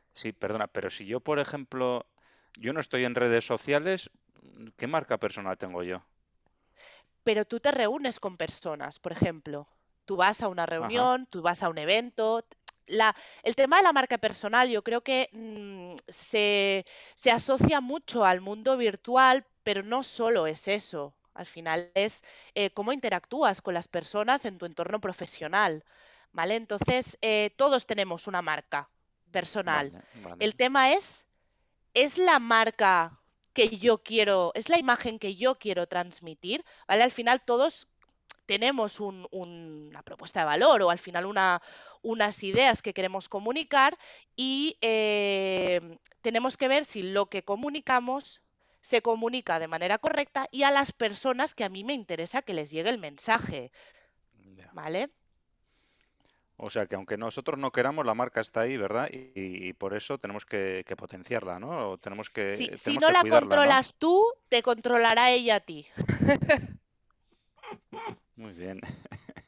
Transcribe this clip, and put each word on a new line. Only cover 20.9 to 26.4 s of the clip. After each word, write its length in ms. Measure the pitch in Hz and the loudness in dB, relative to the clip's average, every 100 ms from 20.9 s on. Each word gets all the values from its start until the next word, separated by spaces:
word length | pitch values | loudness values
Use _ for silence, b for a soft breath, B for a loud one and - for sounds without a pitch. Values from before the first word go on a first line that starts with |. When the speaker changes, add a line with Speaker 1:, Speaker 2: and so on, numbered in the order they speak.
| 160 143 - _ | -10 -10 -14 _
Speaker 2:
Al 120 | - 175 | -20 -18
final 440 | 165 165 165 175 | -12 -4 -4 -2
es, 280 | 185 214 - - B B | -2 -2 -4 -20 B B
eh, 160 | - 196 | -4 -2
cómo 220 | - 208 | -2 -4
interactúas 680 | 277 240 180 - 269 254 190 | -4 -2 -4 -4 0 0 0
con 120 | - | -4
las 140 | 175 - | -6 -6
personas 560 | 175 156 208 220 269 | -8 -6 -2 0 0
en 140 | 226 185 | -2 -10
tu 80 | 175 | -10
entorno 340 | 160 170 214 | -6 -6 -4
profesional, 840 | 196 180 175 - 156 190 202 156 - b b b b | -6 -8 -10 -10 -4 0 0 -2 -10 b b b b
¿vale? 240 | - | -4